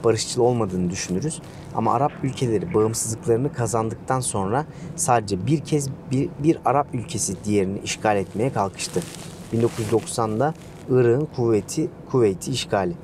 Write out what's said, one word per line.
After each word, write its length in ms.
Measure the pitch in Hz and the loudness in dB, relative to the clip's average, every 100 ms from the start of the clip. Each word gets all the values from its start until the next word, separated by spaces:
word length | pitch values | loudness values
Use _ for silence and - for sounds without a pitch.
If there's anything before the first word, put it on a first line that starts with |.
barışçıl 360 | 113 113 - 123 | 2 2 -2 2
olmadığını 500 | 120 120 104 92 90 | 4 4 0 0 -2
düşünürüz. 500 | 95 - 90 143 - - - - | -2 -2 -2 -2 -6 -12 -16 -8
Ama 180 | - 110 | -2 2
Arap 200 | 113 147 - | 2 2 0
ülkeleri 520 | 135 123 123 107 87 | -4 -2 0 0 2
bağımsızlıklarını 760 | 107 110 113 113 110 - 113 139 | 2 2 0 -4 -4 0 2 2
kazandıktan 680 | - 113 113 113 113 - 131 | -2 0 0 0 -4 -2 -2
sonra 460 | 123 107 95 123 156 - - - | 0 -2 0 0 -2 -10 -12 -4
sadece 500 | - 120 104 95 107 | 2 2 2 -2 0
bir 140 | 151 | 0
kez 280 | - 151 139 131 - | 2 -2 -2 -8 -2
bir, 180 | 127 143 - | -2 -2 0
bir 160 | 147 156 | 2 2
Arap 300 | 120 131 143 | 4 2 2
ülkesi 420 | 127 107 107 - 90 | -4 -6 -4 -4 -4
diğerini 340 | 101 104 95 98 | 2 2 2 -2
işgal 380 | - - 110 104 | -6 0 2 2
etmeye 360 | 92 95 131 | 0 -2 0
kalkıştı. 500 | 127 98 - - 90 - - - - - | 0 -2 -2 -4 -4 -6 -12 -14 -14 -4
Bin 100 | - | 2
dokuz 160 | 117 - | 2 0
yüz 140 | 107 | 0
doksanda 640 | 110 - - 110 107 143 160 - - - | 0 0 -2 0 2 0 -2 -14 -16 0
Irak'ın 380 | 127 120 123 151 - | 4 6 4 2 0
kuvveti, 540 | 117 107 - - 170 - - | 2 2 0 -4 -4 -6 -2
Kuveyt'i 400 | 131 110 90 - | 4 4 2 -4
işgali. 440 | 127 - 104 92 85 | -4 0 0 0 -4